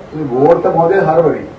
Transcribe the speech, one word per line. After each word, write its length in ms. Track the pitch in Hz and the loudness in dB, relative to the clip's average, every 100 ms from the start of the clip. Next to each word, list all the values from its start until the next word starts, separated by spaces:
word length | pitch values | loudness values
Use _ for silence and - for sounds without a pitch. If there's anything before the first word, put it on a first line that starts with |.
| - | -14
ਤੁਸੀਂ 140 | 156 139 | -10 -4
ਵੋਟ 360 | 127 151 170 | 0 2 2
ਤਾਂ 80 | 180 | 0
ਪਾਉਂਦੇ 300 | 160 170 190 | 0 2 2
ਹਰ 220 | 160 165 | 2 2
ਵਾਰੀ 220 | 151 117 - | 2 0 -8